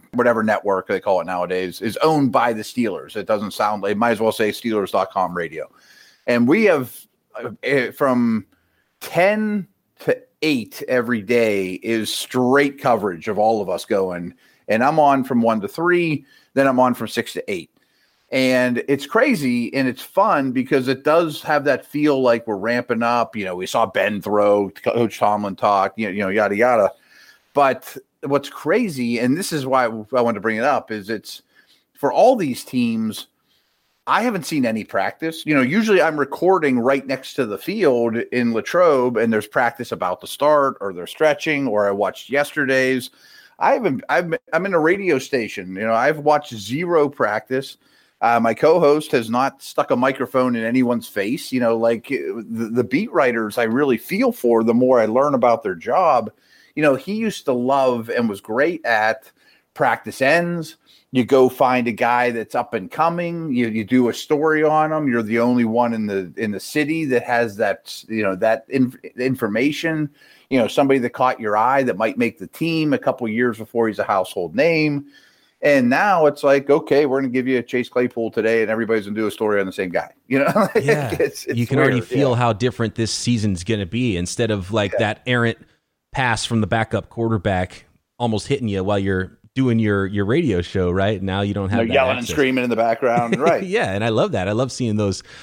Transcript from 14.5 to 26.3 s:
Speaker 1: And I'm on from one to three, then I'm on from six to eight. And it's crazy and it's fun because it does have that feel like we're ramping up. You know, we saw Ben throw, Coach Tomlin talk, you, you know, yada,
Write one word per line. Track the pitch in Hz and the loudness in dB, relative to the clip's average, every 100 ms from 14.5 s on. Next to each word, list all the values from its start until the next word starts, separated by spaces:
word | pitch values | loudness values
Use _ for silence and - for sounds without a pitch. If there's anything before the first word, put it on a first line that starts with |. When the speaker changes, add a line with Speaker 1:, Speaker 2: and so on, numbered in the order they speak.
| _ - | _ -2
Speaker 1:
And | 110 | 0
I'm | 131 156 | 2 4
on | 143 139 127 | 4 4 2
from | 120 | 2
one | 113 110 | 2 0
to | 98 | -2
three, | - 175 175 170 143 - _ _ | -2 0 2 0 -2 -8 _ _
then | 131 135 | 0 2
I'm | 127 | 4
on | 127 | 2
from | 120 113 | 2 -4
six | - 110 | -6 -6
to | - - | -8 -8
eight. | 95 78 _ _ _ _ _ _ | -8 -10 _ _ _ _ _ _
And | 131 131 127 123 120 - | -2 2 2 2 0 -2
it's | 139 - | -2 0
crazy | 220 294 208 135 120 117 | 2 2 2 0 -2 -2
and | 139 131 | -2 -2
it's | 120 | -4
fun | - - 208 160 135 | -4 0 2 2 0
because | 127 127 143 131 | -2 0 0 0
it | 135 | -2
does | 147 160 170 139 | 2 2 2 -4
have | - 151 143 | -2 0 0
that | 127 - | -2 -4
feel | 147 151 135 | -2 0 2
like | 127 117 113 | 2 2 0
we're | 101 | -4
ramping | 107 120 117 113 | -2 -2 -2 -2
up. | 117 120 113 110 | 0 0 0 -4
You | |
know, | 95 90 | -6 -6
we | 92 | -4
saw | 123 110 | 0 0
Ben | - 98 104 | 0 -2 -2
throw, | 101 104 104 101 101 | -2 2 4 4 0
Coach | - 123 113 113 - | -4 -2 0 0 0
Tomlin | 107 104 101 95 | 0 0 -4 -2
talk, | 110 101 98 - | 0 2 0 -2
you, | 107 | -6
you | 98 | -4
know, | |
yada, | 95 | -2